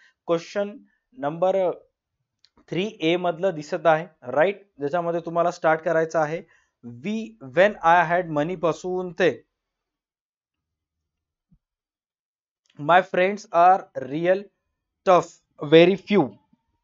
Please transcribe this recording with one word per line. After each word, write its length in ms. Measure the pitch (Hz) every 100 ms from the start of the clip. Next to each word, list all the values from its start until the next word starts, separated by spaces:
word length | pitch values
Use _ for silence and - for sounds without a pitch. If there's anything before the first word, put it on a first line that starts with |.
| _ _ -
question 460 | 170 170 202 202 214 _ _ _ 131 143
number 460 | 165 185 190 180 - _ _ _ _ _ _ _ _ _
थ्री 280 | 156 214 202
ए 160 | 160 175
मधलं 340 | 175 165 190
दिसत 360 | 156 151 175 165
आहे, 220 | 156 185 _
राईट? 500 | 123 135 180 196 _ _
ज्याच्यामध्ये 420 | 143 175 170 170
तुम्हाला 320 | 165 170 170
स्टार्ट 280 | 170 165 160
करायचं 400 | 170 160 165 165
आहे, 220 | 151 165 - _ _ _ 120
"We, 640 | 120 160 220 226 - 135
when 220 | 143 208
I 400 | 208 165 175 165
had 260 | 175 170 147
money" 220 | 160 185
पासून 520 | 170 151 185 180 180
ते, 360 | 170 175 117 _ _ _ _ _ _ _ _ _ _ _ _ _ _ _ _ _ _ _ _ _ 160 _ _ _ _ _ _ _ _ _ _ _ _
"My 200 | 147 180 185 180
friends 260 | 185 202 -
are 500 | 170 180 190 - 135 131
real 320 | 151 175 190 202 _ _ _ _ _ 196
tough, 600 | 175 - - _ _ 147
very 260 | 160 180 190 -
few." 160 | 202 127 - _ _ _ _